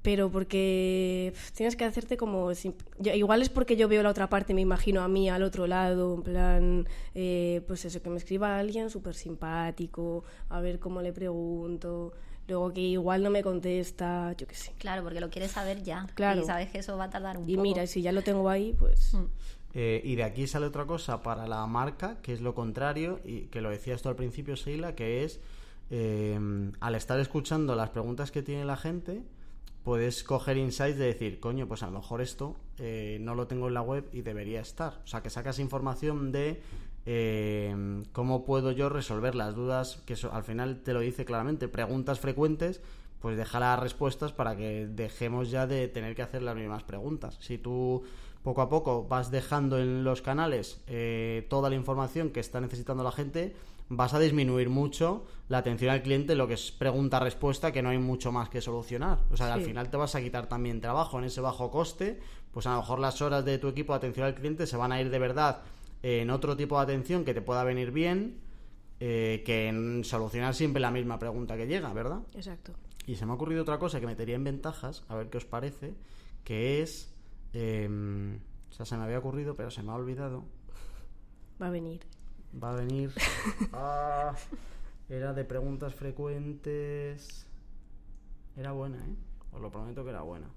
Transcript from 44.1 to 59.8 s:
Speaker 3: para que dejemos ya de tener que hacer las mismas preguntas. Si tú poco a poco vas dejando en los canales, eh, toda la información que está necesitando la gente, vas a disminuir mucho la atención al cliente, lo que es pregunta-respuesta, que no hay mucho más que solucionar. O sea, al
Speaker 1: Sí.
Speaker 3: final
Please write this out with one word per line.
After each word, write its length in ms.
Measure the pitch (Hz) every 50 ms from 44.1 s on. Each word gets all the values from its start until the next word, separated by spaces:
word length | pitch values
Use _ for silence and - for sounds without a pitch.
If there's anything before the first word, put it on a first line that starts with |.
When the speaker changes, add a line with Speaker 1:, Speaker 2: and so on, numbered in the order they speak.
| 127 - - 151 143
Speaker 3:
para 240 | - 131 113 110
que 300 | 98 110 110 107 107 110
dejemos 640 | 107 110 107 113 107 - - 120 117 120 123 127 117
ya 160 | 120 131 131
de 220 | 127 139 135 127 123
tener 260 | - 120 110 117 113
que 80 | 120 123
hacer 200 | 117 131 131 127
las 120 | 123 117
mismas 280 | 110 110 107 107 110 -
preguntas. 540 | - - 98 104 139 156 147 - - - -
Si 160 | - - 120 117
tú 440 | - 123 123 123 127 127 127 127 123 - - - - - - - -
poco 180 | 135 123 131 131
a 60 | 127
poco 400 | 147 160 156 143 123 120 107 -
vas 220 | 131 127 123 117
dejando 480 | 127 135 123 - 151 143 139 135 135 131
en 260 | 127 127 127 131 131
los 160 | 131 127 127 -
canales, 600 | 135 135 147 165 165 143 120 98 - - - -
eh, 600 | - 120 120 117 117 117 113 113 113 113 113 113 -
toda 220 | 139 139 135 135
la 60 | 135
información 540 | 135 123 120 135 135 135 127 131 160 165 151
que 100 | - 120
está 200 | 117 - - 127
necesitando 420 | 123 123 120 120 123 - 135 131 127
la 80 | 127
gente, 460 | 120 - 143 139 - 165 170 196 214 - - - - - - -
vas 240 | 123 120 127 123 131
a 60 | 151
disminuir 480 | 160 160 147 151 139 127 127 127 123 123
mucho 560 | 127 135 143 143 143 - 165 165 190 220 - - - - - -
la 100 | 127 127
atención 320 | 123 123 120 104 120 127
al 120 | 131 135 123
cliente, 320 | 135 139 135 139 139 160
lo 100 | 143 131
que 80 | 117 117
es 160 | 110 - - -
pregunta-respuesta, 1000 | - - 135 123 135 139 135 127 131 127 127 120 - - 127 135 - - 165 131
que 80 | 135 127
no 60 | 127
hay 100 | 127 127
mucho 320 | 127 127 127 123 - 127 120
más 180 | 123 117 104
que 100 | - 127
solucionar. 600 | 110 - 117 120 113 - 120 120 143 175 - 127 - - -
O 40 |
sea, 160 | 110 123 120 117
al 60 | 113
Speaker 1:
Sí. 60 | -
Speaker 3:
final 240 | - 110 120